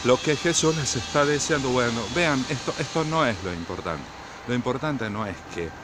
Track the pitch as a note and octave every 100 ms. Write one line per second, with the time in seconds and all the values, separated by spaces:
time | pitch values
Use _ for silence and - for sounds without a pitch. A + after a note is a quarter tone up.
0 | A#2 B2+ - D3 E3+ E3 D#3+ D#3+ C3+ B2+
1 | G#2 D3 C#3+ D3 - D3+ C3 B2+ A#2+ A#2
2 | G#2+ B2+ E3+ C#3 B2 D3 - - D3+ E3
3 | D#3 D#3+ C#3 G#2 F#2 F2 E2+ F2+ F2 D#2+
4 | B1+ - - - - B2 B2 B2+ D3+ C#3
5 | A2+ G#2 G#2+ F2+ - - E2 -